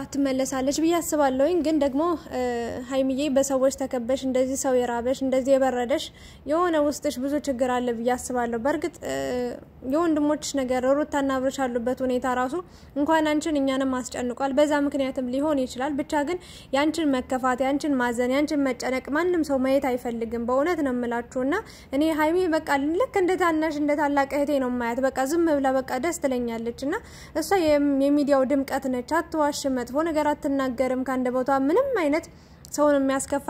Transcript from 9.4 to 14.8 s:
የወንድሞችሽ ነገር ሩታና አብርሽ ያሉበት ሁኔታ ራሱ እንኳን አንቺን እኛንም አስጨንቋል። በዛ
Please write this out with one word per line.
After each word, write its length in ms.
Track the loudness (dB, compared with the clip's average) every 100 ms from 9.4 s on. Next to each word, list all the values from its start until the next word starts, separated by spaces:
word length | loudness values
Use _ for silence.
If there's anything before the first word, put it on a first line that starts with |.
| -4 -8 -16 -14
የወንድሞችሽ 680 | -2 0 2 2 2 0 -2
ነገር 320 | -4 -2 0 2
ሩታና 420 | 2 2 0 0
አብርሽ 260 | 0 -2 -2
ያሉበት 420 | -2 -2 -4 -2
ሁኔታ 340 | -2 -2 -2
ራሱ 220 | -2 -2 -4 -8 -16 -10 -2
እንኳን 320 | 2 2 2
አንቺን 280 | 0 0 0
እኛንም 380 | 0 0 0
አስጨንቋል። 600 | -2 -6 -6 -6 -4 -2
በዛ 200 | 2 2 2